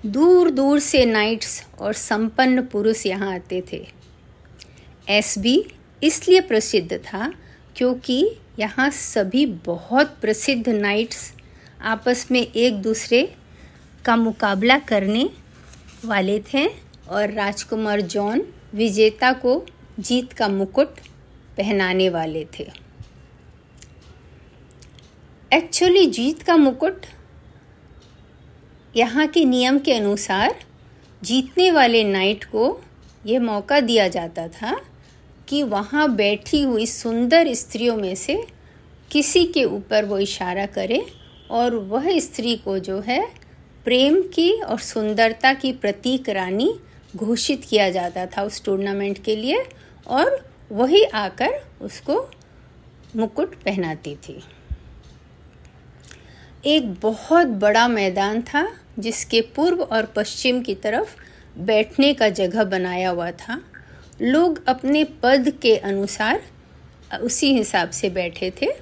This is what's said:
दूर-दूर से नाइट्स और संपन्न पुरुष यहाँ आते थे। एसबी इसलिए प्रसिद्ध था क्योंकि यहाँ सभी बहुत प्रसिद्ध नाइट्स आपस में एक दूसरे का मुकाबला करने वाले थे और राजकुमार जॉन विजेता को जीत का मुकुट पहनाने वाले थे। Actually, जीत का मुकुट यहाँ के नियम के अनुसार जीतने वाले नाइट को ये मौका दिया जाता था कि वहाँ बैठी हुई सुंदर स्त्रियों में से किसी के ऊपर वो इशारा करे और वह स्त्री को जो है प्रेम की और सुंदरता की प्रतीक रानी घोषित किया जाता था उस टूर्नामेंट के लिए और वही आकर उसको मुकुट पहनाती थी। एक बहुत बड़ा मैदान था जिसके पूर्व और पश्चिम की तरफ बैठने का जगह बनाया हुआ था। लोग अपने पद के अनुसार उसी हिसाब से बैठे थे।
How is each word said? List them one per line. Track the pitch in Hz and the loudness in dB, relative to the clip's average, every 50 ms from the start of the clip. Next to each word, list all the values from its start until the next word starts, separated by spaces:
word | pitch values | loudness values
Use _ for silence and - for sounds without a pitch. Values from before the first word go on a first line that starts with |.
| - | -6
दूर-दूर | 214 196 262 311 349 359 359 359 359 277 254 269 277 285 294 | -4 2 4 6 8 8 8 6 6 4 2 2 4 4 2
से | 294 - - 277 254 | 2 2 4 4 4
नाइट्स | 240 220 214 208 220 226 220 - - - - - - - - | 4 4 2 2 0 -2 -4 -6 -8 -10 -12 -12 -16 -14 -8
और | 208 202 214 | -6 -6 -4
संपन्न | - - - 220 208 220 220 - - 262 262 254 247 | -4 -4 -4 -2 -2 -2 -2 2 2 4 4 4 2
पुरुष | 247 254 - 208 208 220 226 220 - | 0 -2 -4 0 0 0 0 0 -2
यहाँ | 196 185 196 190 196 185 | -4 -4 -2 -4 -4 -6
आते | 180 180 - 185 185 180 - - | -8 -8 -6 -6 -6 -6 -8 -12
थे। | - - - - - - - - - - - - _ - - - - - - - - - - - - - - | -14 -14 -16 -20 -20 -20 -20 -20 -20 -20 -20 -20 _ -20 -20 -20 -20 -20 -20 -20 -20 -20 -20 -20 -20 -6 0
एसबी | 202 208 208 - - 208 196 233 254 330 440 - - - - - - - - | 0 0 0 0 -6 -2 0 2 2 2 0 -2 -10 -20 -20 -20 -12 0 0
इसलिए | 302 311 - - - 370 370 | 0 0 0 2 4 4 4
प्रसिद्ध | 359 370 233 214 214 - - 208 180 165 - 180 | 6 4 0 0 0 2 0 -2 -2 -2 -8 -10
था | - - - 190 220 285 370 - - - - - - - - | -10 -10 -8 -6 -6 -6 -8 -10 -18 -20 -20 -20 -20 -20 -6
क्योंकि | - 247 247 254 247 - - 247 254 320 440 453 - - - - - | -2 0 0 0 -2 -4 -4 0 0 0 0 -2 -6 -20 -20 -8 -6
यहाँ | 208 208 208 - 262 285 | -6 -6 -2 0 0 0
सभी | 277 - - - - 226 202 190 196 254 294 | 0 -4 -8 -4 -2 -2 -2 0 2 0 0
बहुत | 269 196 165 - - 170 170 - - 226 262 294 294 - - | 0 -2 -8 -6 -6 -6 -6 -6 -2 2 2 2 2 -2 -6
प्रसिद्ध | - 214 214 214 - - 277 240 226 254 | -2 -2 -2 -2 -2 -2 -2 -2 0 0
नाइट्स | 233 208 202 202 202 214 226 226 - - - - - - - - - - - - - - | 0 0 0 0 0 -2 -2 -4 -6 -12 -12 -14 -16 -20 -20 -20 -20 -20 -20 -20 -20 -10
आपस | - 214 220 220 - 254 247 240 - - | -6 -4 -4 -2 0 -2 -2 -2 -2 -2
में | 254 254 233 240 | 0 0 0 0
एक | - 220 233 254 220 | -2 0 0 0 0
दूसरे | 202 190 220 220 220 - - 240 240 294 392 - - - - - - - - - - - - - - - | 0 -2 -4 -4 -4 -2 0 2 2 2 0 -6 -14 -20 -20 -20 -20 -20 -20 -20 -20 -20 -20 -20 -8 0
का | - 233 | 0 2
मुकाबला | 233 226 226 220 - - 208 202 196 208 233 254 285 | 2 2 0 -2 -2 -2 -2 0 0 4 4 4 4
करने | 285 - 220 202 190 190 208 226 269 403 - - - - - - - - - - - - - - - | 2 0 0 0 2 0 0 0 0 -2 -4 -10 -20 -20 -20 -20 -20 -20 -20 -20 -20 -20 -20 -14 -8
वाले | 226 214 202 190 190 202 214 | -4 -2 0 0 0 -2 -2
थे | 208 - - 269 285 415 427 - - - - - - - | -4 -4 -2 0 0 0 -2 -6 -20 -20 -20 -20 -14 -6
और | 180 202 208 208 | -4 -2 -2 -2
राजकुमार | 208 214 202 202 202 202 - - 240 220 220 214 208 202 | -2 -4 -4 -4 -4 -6 -8 -6 -4 -4 -2 0 0 0
जॉन | 202 175 - 208 202 208 220 285 440 - - - - - - | -2 -2 -2 -2 -2 0 0 -2 -4 -4 -10 -20 -20 -14 -4
विजेता | 202 226 233 190 208 220 220 214 - 254 254 262 | -2 0 0 4 4 4 4 4 2 2 2 2
को | 262 262 247 254 330 - - - - - - - - | 2 0 0 0 0 -2 -8 -20 -20 -20 -18 -16 -12
जीत | 185 - 240 254 247 254 - | -4 -2 -2 -2 -2 -4 -4
का | - 233 208 | -2 -2 0
मुकुट | 196 196 190 190 - - 294 294 - - - - - - - - - - - - - - | 0 -2 -2 -2 2 0 0 0 0 -18 -20 -20 -20 -20 -20 -20 -20 -20 -20 -18 -6 -4
पहनाने | 196 208 208 196 190 185 185 185 190 185 | -2 0 0 0 0 0 2 2 2 2
वाले | 175 165 160 160 151 160 151 - - - | 0 -2 -4 -4 -6 -8 -8 -10 -12 -14
थे। | - - - - - - - - - - - - - - - - - - - - _ _ - - - - - - - - - - - - - - - - _ - - - - - - - - - - - _ - - - - - - - - | -14 -14 -16 -20 -20 -20 -20 -20 -20 -20 -20 -20 -20 -20 -20 -20 -20 -20 -20 -20 _ _ -20 -20 -20 -20 -20 -20 -20 -20 -20 -20 -20 -20 -20 -20 -20 -20 _ -20 -20 -20 -20 -20 -20 -20 -20 -20 -20 -20 _ -20 -20 -20 -20 -20 -4 0 0
Actually, | 320 339 339 - - 349 359 349 392 370 285 | 0 0 0 -2 0 2 4 6 6 4 4
जीत | - - 233 269 311 311 | 2 -2 -4 -4 -4 -4
का | - - 339 330 | 0 2 4 6
मुकुट | 294 269 240 254 311 370 392 - - - - - - - - - - - - - _ - - _ - - - - - - - - - - - - - - - - - - - - _ - - | 6 4 2 0 -4 -4 -4 -6 -16 -20 -20 -20 -20 -20 -20 -20 -20 -20 -20 -20 _ -20 -20 _ -20 -20 -20 -20 -20 -20 -20 -20 -20 -20 -20 -20 -20 -20 -20 -20 -20 -20 -20 -20 _ -6 0
यहाँ | 233 233 233 226 277 311 302 | 0 0 2 2 0 0 2
के | 311 349 320 | 4 2 4
नियम | 262 254 247 247 254 269 285 | 4 4 2 2 2 2 2
के | 277 320 262 | 2 2 0
अनुसार | 226 208 202 202 202 - - 190 190 214 277 480 - - - - - - - - - - - - - - | 0 2 0 -2 -2 -2 -2 -2 0 0 0 -2 -4 -12 -20 -20 -20 -20 -20 -20 -20 -20 -20 -20 -14 -6
जीतने | - 226 262 262 262 - - 359 370 | -2 0 0 0 -2 0 2 4 4
वाले | 339 302 262 240 233 226 220 | 6 6 6 6 6 4 2
नाइट | 208 196 190 185 196 214 202 - | 2 0 2 2 0 0 -2 -8
को | - - 220 220 269 - 494 - - - - - - - - - | -8 -2 0 0 0 0 -4 -12 -20 -20 -20 -20 -20 -20 -16 -4
ये | 208 226 254 | -2 0 0
मौका | 240 226 214 202 202 - 277 294 | 0 0 -2 -4 -2 2 2 2
दिया | 262 226 233 226 202 185 | 2 4 2 2 2 2
जाता | 170 180 170 165 170 - 165 170 | 0 -4 -8 -6 -8 -8 -10 -10
था | 165 - 220 220 320 523 539 - - - - - - - - - - - - - | -10 -10 -6 -6 -6 -6 -8 -14 -20 -20 -20 -20 -20 -20 -20 -20 -20 -20 -10 -4
कि | 277 285 294 | -2 -2 -2
वहाँ | 240 208 196 208 202 - 294 302 302 240 | 0 -2 -4 -4 -2 0 2 2 2 2
बैठी | 202 208 202 208 208 - - - 302 | 2 2 0 0 -2 -4 -2 0 0
हुई | 285 269 240 214 226 | 2 2 0 0 0
सुंदर | 226 - - - 233 226 226 240 247 285 330 339 285 240 | -2 -4 -6 -6 -4 -2 0 2 4 6 4 4 4 0
स्त्रियों | 220 - - - 226 233 240 233 | -4 -8 -10 -8 -2 0 0 0
में | 214 202 185 185 | 0 -2 -4 -6
से | - - - 285 415 466 - - - - - - - - - - - - - | -6 -4 -4 -4 -4 -4 -8 -14 -20 -20 -20 -20 -20 -20 -20 -20 -20 -20 -2
किसी | - 294 285 - - 359 349 | 0 0 0 2 4 2 2
के | 339 349 302 262 | 2 2 0 0
ऊपर | 196 180 202 202 - - 214 214 | 0 -2 -4 -6 0 0 0 0
वो | 202 208 196 | 0 -2 -2
इशारा | 202 196 - - 190 180 180 196 196 | -2 -2 -4 -6 -6 -4 -4 -4 -6
करे | 196 - 208 190 190 226 285 466 - - - - - - - - - | -6 -4 -6 -4 -2 -2 -2 -2 -4 -14 -20 -20 -20 -20 -20 -14 -6
और | - 233 240 240 240 | -2 0 0 0 0
वह | 226 196 190 208 254 277 349 381 320 | -2 -6 -4 -4 -2 0 0 0 0
स्त्री | - - - - 226 240 233 | -2 -4 -8 -6 -4 -2 -4
को | 220 - 202 196 190 | -4 -4 -4 -4 -4
जो | 185 190 190 196 | -4 -6 -6 -6
है | 196 214 247 294 415 480 - - - - - - - - - - - | -4 -2 -2 -2 -2 -4 -8 -18 -20 -20 -20 -20 -20 -20 -20 -10 -2
प्रेम | 240 247 247 262 285 311 381 | 0 2 4 4 4 4 2
की | 370 381 - - 330 349 415 453 | 2 0 0 0 2 2 2 0
और | 427 - 214 220 | -2 -4 -6 -6
सुंदरता | - - - 220 214 214 214 208 226 226 220 220 - 262 269 | -6 -6 -4 -4 -2 -2 2 2 2 2 2 2 2 0 2
की | 269 - 262 247 | 2 -2 -6 -6
प्रतीक | 254 - 208 202 202 - 247 262 262 262 - | -2 -4 -4 -4 -2 -4 -2 -2 -2 -2 -4
रानी | 208 190 185 180 190 208 247 359 453 - - - - - - - - | -4 -4 -4 -4 -2 0 0 0 -2 -2 -10 -20 -20 -20 -20 -20 -12
घोषित | 185 220 208 240 233 - - 285 262 - - | -8 -4 -2 -2 -2 0 -2 -2 -4 -4 -2
किया | - 214 202 190 | 0 2 2 2
जाता | 180 185 175 175 175 190 180 | 0 -2 -4 -4 -6 -6 -8
था | 185 - - 202 | -8 -6 -6 -6
उस | 208 208 - - | -6 -8 -8 -6
टूर्नामेंट | - 196 190 196 202 196 202 202 202 202 196 - | -4 -4 -2 -2 -4 -4 -4 -4 -6 -6 -6 -4
के | - 214 | -6 -4
लिए | 214 220 254 320 466 523 - - - - - - - - - | -4 -2 -2 -2 -2 -4 -6 -12 -20 -20 -20 -20 -20 -10 -4
और | 247 262 320 523 554 539 - - - - - - | 0 2 2 2 0 -2 -6 -12 -20 -20 -18 -12
वही | 220 202 247 262 320 403 440 | -2 0 2 4 6 6 6
आकर | - - 214 208 190 - - 240 349 523 587 - - - - | 4 2 -4 -4 -4 -4 -2 -2 -2 -2 -4 -8 -14 -20 -14
उसको | - 208 - - - - - 440 539 - - - - - - - - - - - - - - - - - - | -14 -14 -14 -12 -6 -2 -2 -2 -2 -6 -14 -20 -20 -20 -20 -20 -20 -20 -20 -20 -20 -20 -20 -20 -20 -12 -4
मुकुट | 226 220 220 - - 320 - - | -4 -4 -4 -2 -4 -4 -4 -4
पहनाती | - - - 202 190 180 160 160 156 - 147 143 | -8 -6 -4 -4 -2 -4 -4 -6 -8 -10 -14 -14
थी। | 139 - - - - - - - - - - - - - - - - - - - - - - - - - - _ - - - _ - - - - - - - - - - - - - - - - - - | -14 -16 -18 -18 -18 -20 -20 -20 -20 -14 -14 -14 -14 -14 -20 -20 -20 -20 -20 -20 -20 -20 -20 -20 -20 -20 -20 _ -20 -20 -20 _ -20 -20 -20 -20 -20 -20 -20 -20 -20 -20 -20 -20 -20 -20 -20 -20 -8 -2
एक | 285 302 311 262 220 180 | 2 2 2 0 -2 -8
बहुत | 175 - 214 226 214 - - 320 339 349 277 | -4 -4 -4 -4 -4 -2 2 4 4 4 4
बड़ा | 226 196 208 208 208 226 233 247 | 0 0 2 2 4 4 4 2
मैदान | 240 220 196 190 180 196 196 202 214 226 | 2 0 0 0 0 0 -2 -2 -2 -4
था | 240 - - 285 330 427 480 - - - - - | -6 -2 -2 -2 -2 -2 -6 -12 -20 -16 -12 -8
जिसके | 196 220 226 - - - - 226 | -8 -6 -6 -6 -6 0 0 0
पूर्व | 226 - - - 302 359 370 349 | 0 0 -2 0 0 0 2 0
और | - - 220 220 220 | -2 -2 -2 -2 -2
पश्चिम | 220 - 214 208 - - - - 254 247 254 | -2 -4 -4 -4 -4 -6 -2 0 0 0 0
की | 240 - 202 | -2 -4 -8
तरफ | - - 123 - 254 427 - - - - - - - - - - - | -4 -4 -4 -2 -2 -4 -4 -8 -20 -20 -20 -20 -20 -20 -20 -14 -8
बैठने | 175 196 220 214 214 214 - - 269 285 285 | -2 0 2 2 2 0 0 2 2 2 4
का | 277 233 214 | 2 2 0
जगह | 185 220 196 180 180 226 214 | 2 0 -2 -2 0 0 0
बनाया | 190 190 185 180 180 180 180 185 185 | 0 0 -4 -4 -4 -4 -2 -2 -2
हुआ | 180 170 170 175 | -2 -4 -6 -6
था। | 175 175 - - 226 311 - - - - - - - - - - - - | -8 -12 -12 -12 -12 -12 -12 -16 -20 -20 -20 -20 -20 -20 -20 -20 -10 -4
लोग | - 240 262 311 339 359 311 - - - | 0 2 4 4 4 4 2 0 0 -2
अपने | 254 254 - 262 285 302 311 | -2 0 0 0 2 2 0
पद | 311 - - - 247 269 277 254 294 285 - | 0 -4 0 4 4 4 6 4 0 -2 0
के | - 240 220 - | 2 4 4 4
अनुसार | - 196 196 196 196 196 - - 214 220 277 427 - - - - - - - - - - - - - - - - | 2 -4 -4 -2 -4 -4 -4 -4 -2 -2 -2 -2 -4 -10 -20 -20 -20 -20 -20 -20 -20 -20 -20 -20 -16 -14 -10 -6
उसी | - 240 - - - 277 277 | -6 -4 -2 0 2 2 2
हिसाब | 247 214 - - 190 170 165 | 2 0 0 0 -2 -2 -2
से | 170 - - 196 | -4 -4 -4 -4
बैठे | 175 185 175 175 170 - - 185 185 - | -2 -2 -6 -6 -6 -6 -8 -8 -4 -4
थे। | - 453 587 622 | -4 -4 -4 -6